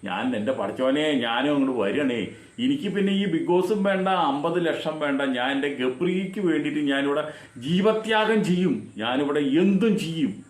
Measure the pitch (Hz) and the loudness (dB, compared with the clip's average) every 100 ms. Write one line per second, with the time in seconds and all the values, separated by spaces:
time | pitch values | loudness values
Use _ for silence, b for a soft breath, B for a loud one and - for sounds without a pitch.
0 | 98 92 123 117 107 123 101 - 131 143 | -8 -4 -2 -2 -2 -2 -4 -2 0 0
1 | 151 143 117 117 139 143 135 123 98 123 | 0 0 0 0 0 2 0 0 0 0
2 | 143 120 90 B B - 127 139 202 185 | 0 -2 -4 B B -4 0 0 -2 0
3 | 196 196 202 160 135 180 180 208 196 190 | 0 0 0 0 2 2 2 0 2 0
4 | 190 185 156 139 160 175 165 143 160 156 | 0 2 2 0 0 0 0 -2 -4 -2
5 | 147 135 139 127 127 139 143 131 127 127 | -2 0 0 0 0 0 -2 -2 -2 0
6 | 180 185 190 214 185 151 147 151 147 139 | 0 0 -2 -2 0 0 0 0 0 0
7 | 139 143 151 B B 123 123 180 208 214 | 0 0 -2 B B -12 -2 2 2 2
8 | 214 220 214 220 165 180 180 123 - - | 0 0 2 2 2 2 2 0 -4 -6
9 | 113 131 143 147 143 147 196 196 226 175 | -2 0 0 0 2 4 4 4 2 2
10 | 151 165 127 95 - | -2 -2 -2 -4 -12